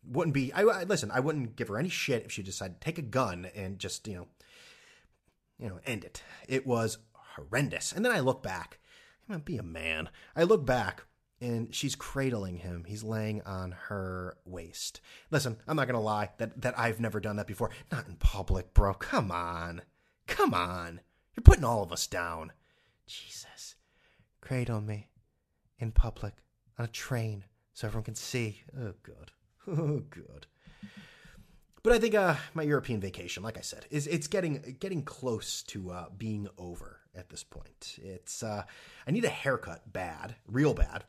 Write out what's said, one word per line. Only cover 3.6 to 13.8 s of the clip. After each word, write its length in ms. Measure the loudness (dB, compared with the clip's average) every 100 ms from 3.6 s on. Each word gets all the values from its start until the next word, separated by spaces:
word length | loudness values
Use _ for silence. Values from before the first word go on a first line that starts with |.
| -8 -6
just, 300 | -8 -8 -8
you 60 |
know, 140 | -10 -12 _ -20 -20 -20 -20 -20 -20 _ _ _ _ _ _
you 100 | -10
know, 120 | -10
end 200 | -6 -6
it. 180 | -6 -16 -16 -20 -4
It 180 | -2 2
was 300 | 2 2 -2 -12 -20 -20 -16
horrendous. 560 | -4 0 0 -2 -4
And 120 | 0
then 80 | 2
I 80 | 4
look 220 | 4 2
back. 360 | -2 -6 -8 -16 _ -20 -20 _ -10
I'm 60 |
gonna 100 | -10
be 140 | -6 -6
a 40 |
man. 460 | -6 -6 -4 -2 -4 -10 -12
I 80 | 2
look 220 | 6 6 4
back, 380 | 2 0 -4 -16 _ _ _
and 340 | -4 -2 -2
she's 200 | -4 -4
cradling 640 | -4 -6 -2 0 0 -4 -6
him. 280 | -6 -8 -8
He's 180 | -8
laying 380 | -4 -2 -2 -4
on 300 | -4 -6 -6 -8